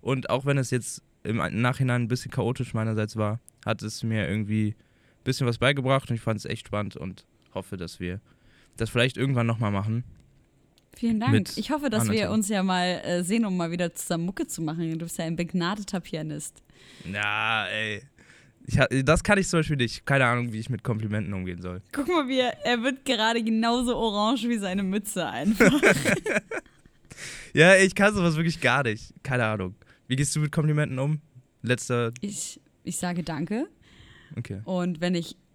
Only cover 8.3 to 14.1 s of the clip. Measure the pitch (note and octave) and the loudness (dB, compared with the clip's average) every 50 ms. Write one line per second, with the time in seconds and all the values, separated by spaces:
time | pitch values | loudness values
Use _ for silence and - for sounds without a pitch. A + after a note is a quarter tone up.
8.3 | _ _ _ _ _ _ _ _ _ - A#2 A2 - A#2+ A#2+ C3 - - B2 C#3 | _ _ _ _ _ _ _ _ _ -6 -6 -2 2 2 2 2 2 0 -2 0
9.3 | C3+ B2 A#2 A#2 A2+ G#2+ A#2 G#2 G2+ G2 G2 G#2+ A2 A#2+ B2 - - - - - | 2 2 2 0 0 0 0 0 0 0 0 0 -2 -2 -4 -6 -14 -20 -20 -20
10.3 | _ _ _ _ _ _ _ _ _ _ _ _ - - - A#3 A3+ G#3+ A3 B3+ | _ _ _ _ _ _ _ _ _ _ _ _ -10 -4 0 0 2 2 4 6
11.3 | - G#3+ F#3 - - - G#3+ - C#4+ D4+ C#4+ C4+ A3 G#3+ - G#3+ G#3+ A3 G#3 - | 4 4 4 2 -6 -8 -4 -2 -2 -2 0 0 0 2 2 2 2 2 2 2
12.3 | - A3 G#3+ G3 A3 G3 F#3 F#3+ F#3 F3+ F3+ F3+ F3+ - - - F3 F3 F3 E3+ | 2 0 2 2 0 0 2 2 2 2 2 0 -2 -2 -2 -2 -2 -2 0 0
13.3 | G#3 A3+ A3+ G#3 F#3 F3+ E3+ E3 E3 F3 F3+ E3+ - - - - | 0 0 2 0 0 -2 -2 -2 -2 -2 -2 -4 -4 -8 -4 -4